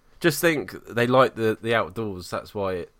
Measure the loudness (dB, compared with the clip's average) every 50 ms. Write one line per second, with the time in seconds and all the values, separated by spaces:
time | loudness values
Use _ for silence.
0 | _ _ _ 0 0 0 2 2 2 2 2 0 -4 -8 -10 -16 -12 -6 -2 0
1 | 2 4 6 4 4 4 2 0 0 0 0 0 0 0 2 2 0 -2 -4 -8
2 | -6 -6 -8 -10 -10 -10 -10 -10 -10 -8 -6 -4 -4 -4 -4 -4 -8 -10 _